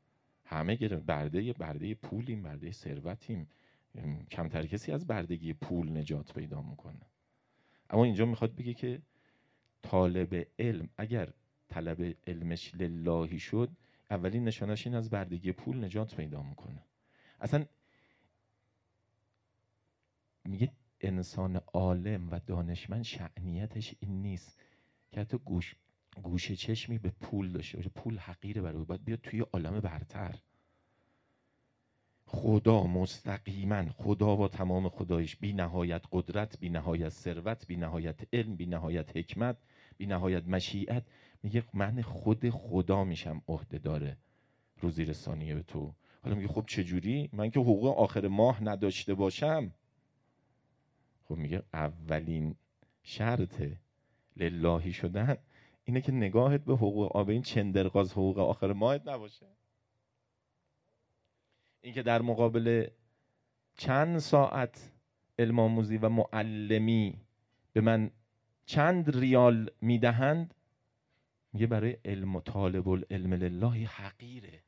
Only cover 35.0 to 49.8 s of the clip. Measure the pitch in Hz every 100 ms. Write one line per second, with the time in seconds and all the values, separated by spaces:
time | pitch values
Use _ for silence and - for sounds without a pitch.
35 | 92 85 80 - 101 101 85 90 87 85
36 | - 92 87 95 107 - 87 85 76 85
37 | 80 - 90 85 90 113 - 87 82 85
38 | 82 78 - 120 110 92 87 85 82 85
39 | 76 82 82 95 120 120 _ _ - -
40 | 98 92 92 90 85 92 90 101 101 120
41 | 120 _ - _ 110 113 117 98 101 120
42 | 113 - 110 113 123 117 - 90 85 98
43 | 95 82 80 78 - 82 - 71 73 78
44 | 71 69 _ _ _ _ _ _ 87 80
45 | 80 76 - 78 78 76 82 78 73 -
46 | _ _ - 104 98 - 110 - 90 90
47 | 92 139 147 104 107 139 120 101 127 -
48 | 104 110 98 98 117 117 107 101 101 -
49 | - 98 98 - 147 156 107 -